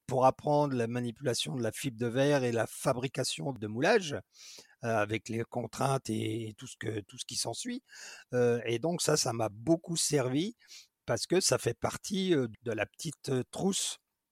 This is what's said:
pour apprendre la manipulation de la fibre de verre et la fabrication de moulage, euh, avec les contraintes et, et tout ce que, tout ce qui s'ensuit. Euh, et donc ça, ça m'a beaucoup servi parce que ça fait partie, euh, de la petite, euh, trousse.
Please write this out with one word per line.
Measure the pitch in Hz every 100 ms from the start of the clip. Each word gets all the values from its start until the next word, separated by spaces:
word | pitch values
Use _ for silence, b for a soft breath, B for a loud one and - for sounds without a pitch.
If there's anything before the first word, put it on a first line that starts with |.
| -
pour | 127 131
apprendre | - 151 147 147 127
la | 113
manipulation | 123 120 110 135 117 151 143
de |
la | 110
fibre | - 139 110
de | 120
verre | 120 139 143
et | 123
la | 113 113
fabrication | - 147 123 131 - 127 - 156
de | 117 104
moulage, | 113 165 226 160 113 - B B B B B
euh, | 117 110
avec | 104 110 -
les | 113
contraintes | 117 123 117 - 131 135 -
et, | 110 110 113 110
et |
tout | 107 131
ce | -
que, | 117 110
tout | 95 127
ce | -
qui | 123
s'ensuit. | - 113 247 240 _ B B B B
Euh, | 123 120 117 113
et | 117
donc | 156 175
ça, | - 151
ça | 127
m'a | 117 110
beaucoup | 101 120 165 - 160
servi | - 147 127 139 202 - B B B _ -
parce | 117 -
que | 175
ça | - 123
fait | 117
partie, | - 113 - - 190 185 156
euh, | 120 104
de | 117
la | 107 101
petite, | - 156 - -
euh, | 127 -
trousse. | - 185 185 - - _ _ _